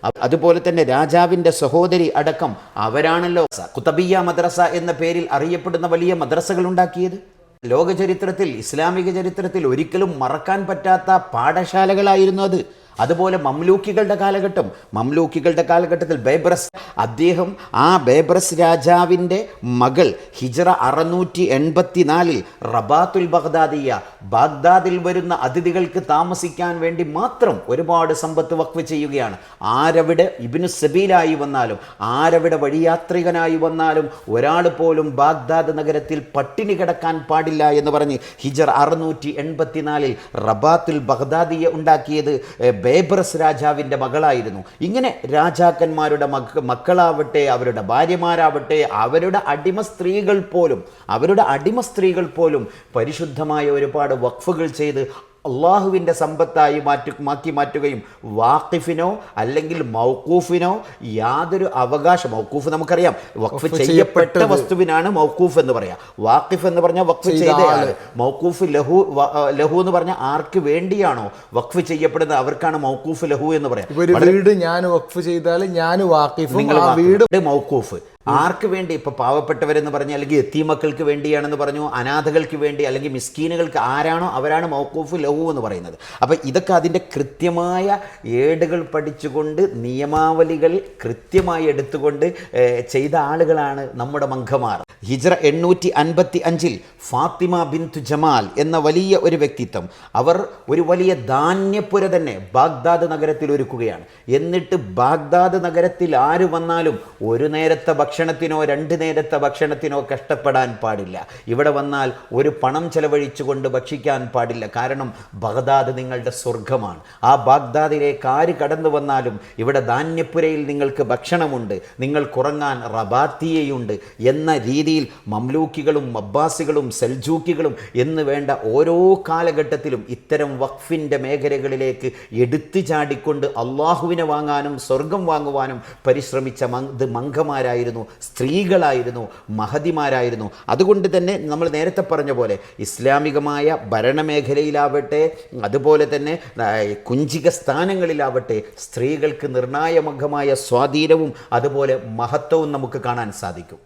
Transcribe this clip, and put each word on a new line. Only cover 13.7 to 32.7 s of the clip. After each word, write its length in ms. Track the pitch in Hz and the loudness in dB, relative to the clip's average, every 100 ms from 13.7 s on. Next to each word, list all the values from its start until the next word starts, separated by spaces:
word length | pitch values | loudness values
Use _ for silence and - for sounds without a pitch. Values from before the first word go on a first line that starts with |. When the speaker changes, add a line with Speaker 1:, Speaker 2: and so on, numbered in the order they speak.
| 190 202 208 202 | 2 2 0 0
Speaker 1:
കാലഘട്ടം, 560 | 202 196 196 196 185 98 - - | 0 0 0 -2 -2 -4 -6 -8
മംലൂക്കികളുടെ 680 | 107 120 151 165 160 156 160 | -4 0 2 0 2 0 2
കാലഘട്ടത്തിൽ 540 | 170 170 175 165 165 156 | 4 2 2 -2 0 0
ബേബ്രസ്, 540 | 113 160 175 175 - - - - | 2 2 2 0 -2 -14 -14 -4
അദ്ദേഹം, 580 | 113 113 170 170 180 196 - | -4 2 2 2 -2 -6 -4
ആ 220 | - 143 185 | 2 4 6
ബേബ്രസ് 640 | 123 135 160 175 180 160 | 6 4 6 2 2 2
രാജാവിൻ്റെ 880 | 170 165 135 175 170 180 180 185 226 - | 4 4 4 4 4 2 2 -2 -4 -10
മകൾ 500 | 120 123 123 131 156 - - - | -4 2 2 4 2 2 -12 -8
ഹിജ്റ 300 | 127 123 175 | -6 0 2
അറുന്നൂറ്റി 720 | 180 123 143 165 175 180 170 | 4 2 2 0 0 -2 0
എൺപത്തിനാലിൽ 1000 | 180 135 156 160 180 180 151 160 170 127 - - | 0 2 2 0 0 2 2 2 2 -2 -6 -10
റബാത്തുൽ 600 | 113 117 104 151 180 190 175 | -4 -4 2 2 2 0 2
ബഗ്ദാദിയ, 760 | 170 160 156 156 151 135 107 - - | 0 0 0 2 0 -2 -4 -6 -20
ബാഗ്ദാദിൽ 760 | 98 113 151 143 165 185 185 180 | -2 2 2 2 4 4 4 -2
വരുന്ന 360 | 170 180 175 | -2 -2 -2
അതിഥികൾക്ക് 680 | 175 127 131 170 175 175 185 - | -2 -2 0 0 0 -2 -4 0
താമസിക്കാൻ 680 | 151 170 180 180 - 175 170 | 0 2 -2 -6 -6 -6 -2
വേണ്ടി 240 | 165 165 | -4 -2
മാത്രം 560 | 165 156 240 - 226 107 - | -4 -2 -4 2 2 2 -2
ഒരുപാട് 460 | 127 165 170 160 | -2 2 2 2
സമ്പത്ത് 400 | 156 160 156 160 | -2 -2 -2 -2
വഖഫ് 260 | 165 160 165 | -2 -2 -4
ചെയ്യുകയാണ്. 560 | - 156 147 139 117 92 - - | -4 -4 -2 -2 -4 -8 -18 -8
ആരവിടെ 720 | 104 120 156 165 160 170 180 - | 0 2 4 4 4 4 4 2
ഇബ്നു 260 | 117 156 180 | -6 -2 -2
സബീലായി 680 | - 151 160 196 180 165 | 0 2 2 4 4 4
വന്നാലും, 440 | 156 143 139 117 101 - - | 0 -2 -2 -2 -4 -10 -6
ആരവിടെ 560 | 104 127 160 165 165 160 | -2 2 4 4 4 2
വഴിയാത്രികനായി 1000 | 143 | 0